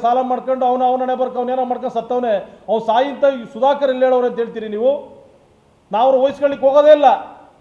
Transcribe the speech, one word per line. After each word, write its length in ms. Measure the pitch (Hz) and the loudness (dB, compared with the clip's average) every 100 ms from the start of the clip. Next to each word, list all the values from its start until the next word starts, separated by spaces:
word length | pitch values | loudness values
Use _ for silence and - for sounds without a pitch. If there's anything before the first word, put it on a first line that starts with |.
| 233 | 0
ಸಾಲ 160 | 254 | 0
ಮಾಡ್ಕೊಂಡು 440 | 254 247 247 262 254 | 0 -4 -4 -2 0
ಅವನು, 180 | 254 254 | 0 0
ಅವನ 160 | 254 | 0
ಹಣೆ 140 | 254 254 | -2 -4
ಬರ್ಕ 200 | 254 247 | -4 -4
ಅವ್ನೇನೋ 280 | 247 262 247 | -4 -4 -4
ಮಾಡ್ಕೊಂಡು 300 | 240 254 226 | -4 -6 -6
ಸತ್ತವನೆ. 340 | 226 247 240 202 - - - | -4 -4 -2 -4 -6 -12 -4
ಅವ್ನು 120 | 214 214 | -4 0
ಸಾಯಿಂತ 380 | 226 277 247 277 262 | 0 0 0 0 0
ಈ 20 | 220 | -6
ಸುಧಾಕರ್ 360 | 220 269 285 277 | -2 0 2 0
ಎಲ್ಲಿ 120 | 254 254 | 0 2
ಹೇಳೋರು 220 | 254 247 | 2 0
ಅಂತ 100 | 196 | -2
ಹೇಳ್ತೀರಿ 260 | 226 226 220 208 | -6 -8 -8 -2
ನೀವು? 160 | 254 285 - - - _ _ _ _ _ - | 0 -2 -4 -20 -20 _ _ _ _ _ -6
ನಾವು 300 | 202 262 262 | 0 2 4
ವಹಿಸ್ಕೊಳ್ಳಿಕ್ಕೆ 420 | 277 277 285 277 269 | 2 0 -4 0 2
ಹೋಗೋದೇ 260 | 285 294 302 | 4 6 6
ಇಲ್ಲ. 120 | 269 208 - - - _ | 6 2 -2 -18 -20 _